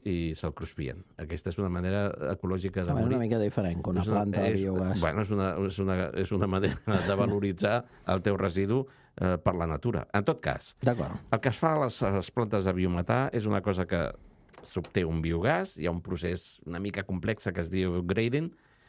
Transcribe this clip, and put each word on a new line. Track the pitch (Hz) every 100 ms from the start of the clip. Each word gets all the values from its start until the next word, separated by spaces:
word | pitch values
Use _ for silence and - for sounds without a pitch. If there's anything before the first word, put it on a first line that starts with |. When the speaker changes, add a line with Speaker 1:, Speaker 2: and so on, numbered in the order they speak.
Speaker 1:
i | - 87 82
se'l | 80 82
cruspien. | 73 78 - 67 90 92 -
Aquesta | 78 80 -
és | 90
una | 98
manera | 90 90 101 101 - 73
ecològica | 95 90 92 92 92
de | 87
Speaker 2:
Home, | 139
és | 117
Speaker 1:
morir. | 131
Speaker 2:
una |
mica | 113 113
diferent | 104 - 95 87
que | 87
una | 90
Speaker 1:
És | 92
una, | 104
Speaker 2:
planta | 104 95
de | 98
Speaker 1:
és, | 98
Speaker 2:
biogàs. | 95 92 92 101
Speaker 1:
bueno, | 82 78
és | 101
una, | 104 95 82 98
és | 92
una, | 95 92 87
és | - 95
una | 98 98
manera | 92 101 - -
<laughs> | 98 87
de |
valoritzar | 98 101 101 101 90 101 117 - - -
el | 92
teu | 95 98
residu, | 95 87 98 123 131 - - -
eh, | 90 87
per | -
la | 90 85
natura. | 76 120 98 -
En | 101
tot | 101 156
cas, | 73 - - -
Speaker 2:
D'acord. | 120 117 71 - -
Speaker 1:
el | 113
que | 135
es | 110
fa | 160
a | 156
les, | 131 -
a | 104
les | 98 90
plantes | - 113 104
de | 95
biometà | 90 92 87 87 120 135
és | 117 107
una | 101
cosa | 104 92 87
que | 90 67 - - - - -
s'obté | - - 82 -
un | 85 82
biogàs, | 80 85 107 170 190 -
hi | 80
ha |
un | 87
procés | 92 90 85 90 - - 76
una | 85
mica | 101 98
complex | 92 92 95 110 -
que | 90
es | 85
diu | 92 92 87
grading, | 87 92 113 139 165 - _ _